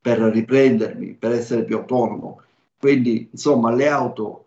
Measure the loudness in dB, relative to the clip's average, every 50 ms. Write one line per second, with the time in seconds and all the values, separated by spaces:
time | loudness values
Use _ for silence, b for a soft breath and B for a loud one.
0 | _ 0 0 2 2 2 2 0 0 2 4 4 4 4 4 2 -2 -4 -6 -10
1 | -12 -12 -12 _ -4 -2 -2 -2 -2 -2 -4 -4 -2 -2 -4 -6 -4 -4 -2 -2
2 | -2 -2 -4 -8 -12 -14 -16 b b b b b b b _ _ 2 2 2 4
3 | 2 0 0 -2 -4 -10 -16 -4 0 2 2 2 2 2 2 2 2 2 2 0
4 | -2 -4 -4 -6 -8 -8 -10 -14 _